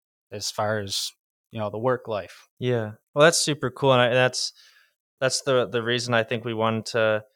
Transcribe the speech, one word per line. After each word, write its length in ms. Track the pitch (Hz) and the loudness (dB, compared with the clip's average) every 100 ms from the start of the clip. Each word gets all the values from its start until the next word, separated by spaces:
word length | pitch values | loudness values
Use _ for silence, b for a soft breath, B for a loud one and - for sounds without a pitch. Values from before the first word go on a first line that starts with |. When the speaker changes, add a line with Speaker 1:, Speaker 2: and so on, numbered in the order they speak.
| _ _ _ | _ _ _
Speaker 1:
as 180 | 107 - | -10 -8
far 300 | - 107 107 | -4 -2 -2
as, 320 | 98 - - - _ _ _ | -4 -6 -6 -10 _ _ _
you 80 | 113 | -8
know, 100 | 104 | -6
the 80 | 107 | -2
work 300 | 127 120 - | -2 -2 -4
life. 400 | 104 87 - _ - | -6 -8 -16 _ -6
Speaker 2:
Yeah. 360 | 123 120 107 110 _ | -2 -2 -4 -10 _
Well, 100 | 143 | 4
that's 160 | 160 165 | 4 4
super 300 | - 143 123 | 0 -2 -6
cool. 220 | - 139 | 0 4
And 100 | 127 | 4
I, 60 | 123 | 4
that's, 440 | 127 127 - - b b b b _ _ _ | 4 2 0 -8 b b b b _ _ _
that's 220 | 131 - | -2 -2
the, 260 | 143 127 110 | 0 0 0
the 160 | 120 | -2
reason 280 | 113 120 117 | -2 -2 0
I 120 | 117 | 0
think 200 | 110 117 | 0 -4
we 100 | 117 | -4
wanted 320 | 110 113 110 - | -2 0 0 -2
to 360 | 120 110 107 - | 0 2 0 -4